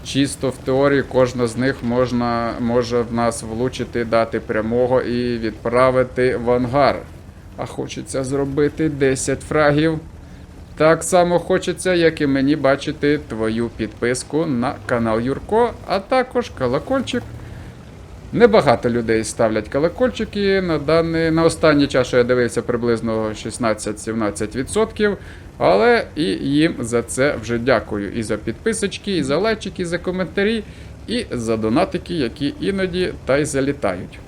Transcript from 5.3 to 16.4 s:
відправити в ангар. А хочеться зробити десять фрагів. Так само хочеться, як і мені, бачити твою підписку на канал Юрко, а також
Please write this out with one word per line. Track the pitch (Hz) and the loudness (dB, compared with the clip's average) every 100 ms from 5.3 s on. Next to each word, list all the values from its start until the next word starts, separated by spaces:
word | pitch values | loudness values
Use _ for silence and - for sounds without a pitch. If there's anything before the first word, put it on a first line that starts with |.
| 120 | -2
відправити | 113 104 117 120 131 127 123 - 127 117 | -4 -4 0 4 4 4 0 2 0 2
в | 117 | 0
ангар. | 123 123 135 131 92 - - - - - - | 2 2 2 2 2 -6 -16 -18 -20 -18 -12
А | 127 | -10
хочеться | - 123 - 131 131 | -8 -10 -10 -6 -6
зробити | 131 139 139 139 147 - 160 | -2 -2 -2 2 0 2 -2
десять | 143 139 131 - 131 | 2 2 2 -2 -4
фрагів. | - 151 160 147 160 156 - - - - - - - - | -2 2 4 4 2 0 -8 -18 -18 -18 -18 -18 -18 2
Так | 156 165 | 4 4
само | - 180 175 175 | 4 4 4 2
хочеться, | 170 185 185 170 185 | 2 0 0 -2 0
як | 180 165 160 | 4 4 4
і | 147 | 0
мені, | 135 135 151 | 2 2 4
бачити | 135 139 156 143 147 147 - | 4 2 0 -2 2 0 -2
твою | 113 110 110 117 | -2 -2 0 -4
підписку | - 110 - 120 127 - 147 165 | -4 -6 -2 -2 -2 -2 -2 0
на | 123 123 104 - | 0 -2 -4 -2
канал | 123 113 110 | 0 2 0
Юрко, | 120 139 - 214 240 226 - | 0 -4 0 2 2 -2 -4
а | 190 | -4
також | 196 262 247 247 | 0 0 0 -4